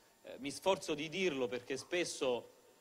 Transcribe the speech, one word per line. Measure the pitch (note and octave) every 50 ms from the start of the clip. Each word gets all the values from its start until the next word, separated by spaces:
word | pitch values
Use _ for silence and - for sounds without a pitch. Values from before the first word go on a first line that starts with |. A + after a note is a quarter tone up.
| - - _ _
Eh, | - - E2 -
mi | B2+ C#3+
sforzo | - - - F#3+ F#3+ F#3 - - D#3
di | C#3+ D3+ D#3+
dirlo | D#3 F#3+ F#3+ F3 C#3+ C3+ B2+ A#2+
perché | B2+ A#2+ - - C#3 C3
spesso | - - F3 F3+ E3 - - - D3 C3 B2 A2+ - - - - - - - -